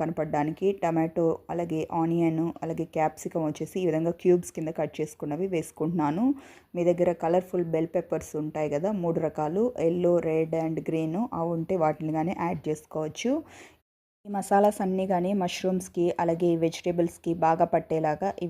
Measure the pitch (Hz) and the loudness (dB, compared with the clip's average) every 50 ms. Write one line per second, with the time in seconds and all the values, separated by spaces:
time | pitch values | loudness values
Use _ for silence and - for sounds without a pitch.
0 | 160 160 165 - 156 156 156 147 147 151 160 - 185 196 196 190 - 165 165 160 | -2 -4 -2 -4 -4 -2 0 0 0 -2 -2 0 0 0 0 0 0 0 2 2
1 | 160 165 - 175 165 165 - - - - 160 175 175 170 160 156 156 - - 170 | 0 0 0 2 2 2 0 -2 -6 -8 -6 -4 -4 -2 -2 -4 -4 -2 -2 -2
2 | 165 165 170 170 165 160 160 160 170 165 165 - - 165 160 165 160 - - 160 | 0 2 2 2 2 2 2 2 -2 -2 -4 -6 -6 -6 -4 -4 -6 -4 -2 0
3 | 156 156 - - - 180 - 170 160 151 151 - 160 151 - 190 185 170 156 156 | 0 0 -2 -4 -10 -4 -4 -2 -2 -2 -4 -4 -8 -6 -4 -2 0 0 0 0
4 | 165 170 175 - - 185 175 175 170 - - 175 156 156 165 - 156 147 - - | 0 0 -2 0 4 4 4 4 2 -2 -8 -8 -6 -6 -4 -4 -4 -4 -4 -6
5 | 156 156 - - 165 147 147 160 190 196 185 160 156 - - - 156 160 175 170 | -6 -6 -6 -10 -8 -6 -4 -4 -4 -2 -2 -4 -4 -6 -6 -4 -4 -2 0 0
6 | 151 147 156 185 240 269 277 269 - - - - _ _ - 175 175 175 175 170 | 0 0 0 0 0 0 0 -2 -6 -20 -20 -20 _ _ -4 0 2 2 4 4
7 | 175 175 170 - - 165 175 185 180 185 - 180 175 165 160 160 165 165 - 180 | 2 2 2 0 0 2 2 2 0 0 -2 -2 -2 0 0 -2 -2 0 -2 -4
8 | 170 - 165 156 151 - - 151 151 156 - 156 151 147 143 147 170 202 214 190 | -2 -2 -4 -4 -4 -6 -6 -6 -6 -4 -4 -4 -2 -2 -2 0 -2 -2 -2 0
9 | 175 170 165 165 160 151 151 156 151 151 170 196 233 247 - - 160 165 175 180 | 0 0 0 0 0 -2 -2 -2 -4 -2 0 0 0 0 0 0 0 0 2 2
10 | 180 175 175 170 165 165 156 160 160 160 165 160 160 160 160 147 - - 160 160 | 4 4 4 4 2 2 0 0 0 0 0 -2 -2 -2 -4 -4 -4 -2 -2 -2
11 | 160 160 165 196 240 - - 165 165 170 170 165 160 - 190 180 156 156 151 - | -2 -2 -2 -2 -4 -4 -4 -4 -2 -2 -2 -2 -2 -2 0 2 2 2 0 0
12 | 160 156 156 156 156 160 - - 170 175 180 151 - 151 156 151 - - - 156 | -4 -4 -2 0 -2 -2 -2 -2 -4 -4 -4 -4 -4 -4 -6 -6 -6 -10 -8 -6
13 | 156 151 151 - - 240 277 330 311 - - - - - - _ _ _ _ _ | -6 -6 -6 -4 -2 -2 -2 -2 -4 -10 -18 -20 -20 -20 -20 _ _ _ _ _
14 | _ _ _ _ - 202 202 196 190 - 202 202 208 208 208 - 202 185 185 190 | _ _ _ _ -12 -8 -6 -6 0 4 4 6 6 6 4 2 -2 0 0 0
15 | 190 190 190 175 175 185 202 202 180 180 - - - 185 185 185 185 - - 175 | 0 2 2 2 2 2 2 0 0 0 -2 -2 -2 0 0 0 -4 -4 -2 2
16 | 175 175 - - 170 170 170 165 175 175 170 165 165 165 160 - - 180 170 175 | 2 2 2 2 2 0 2 2 4 2 4 4 2 0 0 0 -2 -2 2 2
17 | 170 170 - - - 170 165 175 165 160 165 170 170 165 - 165 165 - 160 160 | 2 0 0 -4 -2 -2 0 2 4 4 4 4 4 4 4 0 0 2 -2 0
18 | 156 151 151 151 185 196 - - 180 170 | 2 0 0 0 -2 -4 -4 -4 -4 -2